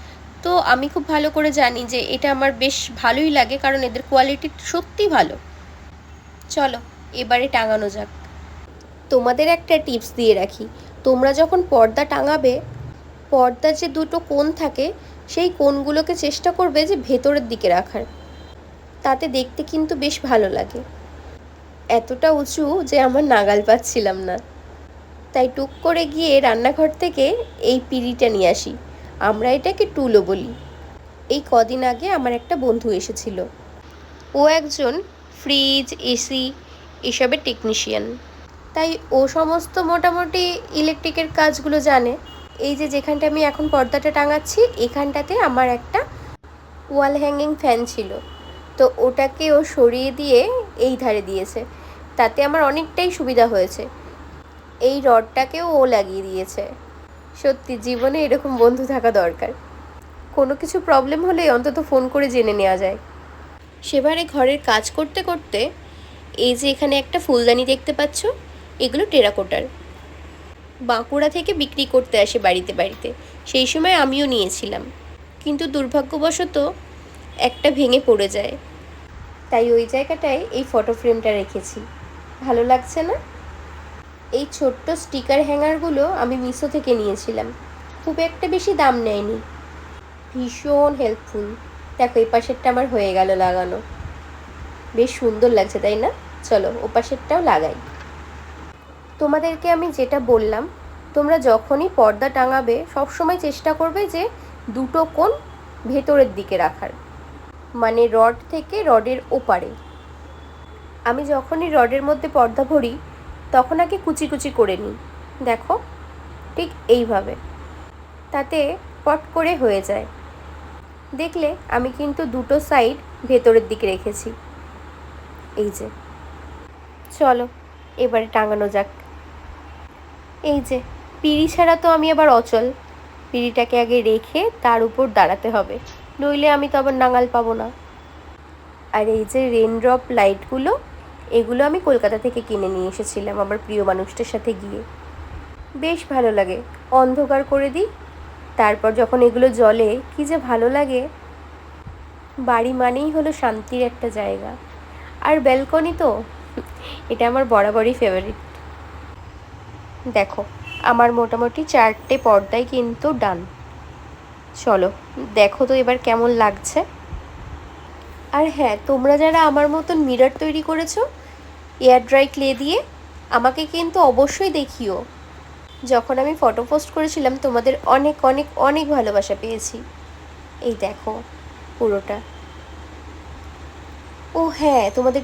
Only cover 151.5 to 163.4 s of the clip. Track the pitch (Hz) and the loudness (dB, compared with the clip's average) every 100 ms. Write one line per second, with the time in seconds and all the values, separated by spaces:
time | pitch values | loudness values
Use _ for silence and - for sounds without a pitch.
151.5 | - - - - - - - - - 247 | -20 -20 -20 -18 -18 -20 -20 -16 -6 0
152.5 | 233 240 254 247 254 302 311 311 302 240 | 2 2 0 0 0 -2 0 -2 0 -2
153.5 | 220 202 247 240 247 233 214 202 196 196 | -2 -6 -2 -2 -4 -8 -4 -4 -6 -8
154.5 | 247 - - - - - - - 311 262 | -14 -18 -20 -20 -18 -18 -4 2 4 4
155.5 | 262 269 320 320 330 294 208 226 - - | 4 2 0 0 0 0 0 -6 -16 -16
156.5 | - - - - - - 226 233 262 254 | -14 -14 -14 -16 -12 -6 -2 0 2 4
157.5 | 214 208 220 220 247 214 185 196 214 - | 4 4 2 2 2 0 0 -4 -10 -14
158.5 | - - - - - - - - - - | -18 -18 -18 -18 -18 -18 -18 -20 -20 -20
159.5 | - - - - - 254 214 196 - 208 | -20 -20 -20 -18 -14 -2 0 0 -4 -10
160.5 | - - - - 233 240 240 226 233 240 | -12 -14 -2 2 4 4 4 0 0 -2
161.5 | 269 302 262 220 220 - 262 233 202 196 | -2 0 4 4 2 -2 0 4 4 4
162.5 | 233 247 254 233 226 294 254 208 170 | -2 -2 -2 -2 -2 -2 0 -2 -2